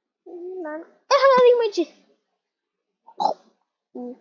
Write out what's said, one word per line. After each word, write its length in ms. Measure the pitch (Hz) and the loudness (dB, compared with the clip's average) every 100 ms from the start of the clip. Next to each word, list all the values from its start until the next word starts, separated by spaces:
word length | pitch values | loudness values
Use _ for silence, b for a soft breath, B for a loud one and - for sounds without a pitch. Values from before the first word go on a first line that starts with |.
| _ _ | _ _
ம், 360 | 349 349 349 370 | -20 -18 -14 -12
நான், 220 | 311 311 | -12 -12
ஆ, 320 | - _ _ 539 539 508 | -16 _ _ 2 4 6
அதிகமாயிடுச்சு. 640 | 494 480 453 370 320 _ _ _ _ _ _ _ _ _ _ _ _ - - - _ _ _ _ _ | 6 4 0 -4 -6 _ _ _ _ _ _ _ _ _ _ _ _ -6 -6 -6 _ _ _ _ _
ம், 200 | 247 247 254 | -16 -16 -16